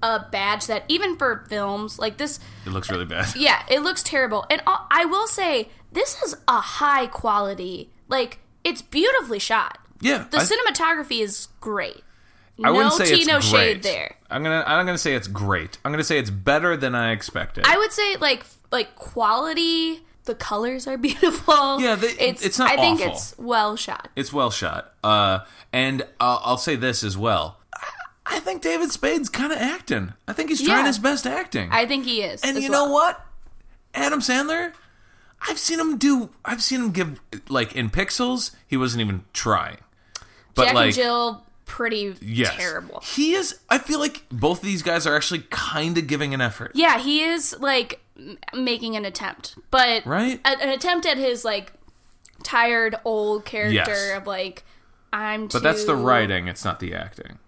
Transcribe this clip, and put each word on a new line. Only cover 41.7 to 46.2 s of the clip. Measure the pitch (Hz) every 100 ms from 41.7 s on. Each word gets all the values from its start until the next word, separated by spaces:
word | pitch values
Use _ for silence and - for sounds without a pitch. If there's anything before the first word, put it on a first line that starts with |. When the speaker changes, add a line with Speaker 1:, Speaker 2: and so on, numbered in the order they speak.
| - 233 220 202 185
Speaker 2:
yes. | 107 113 123 -
Speaker 1:
terrible. | 175 160 - -
Speaker 2:
He | - - 311
is, | 370 370 - _
I | 262
feel | 269 302
like | 294 294 -
both | 123 139 180
of | 196
these | 185
guys | 156 170 160
are | 151
actually | - 175 156
kinda | - - 156 160 170
giving | 151 147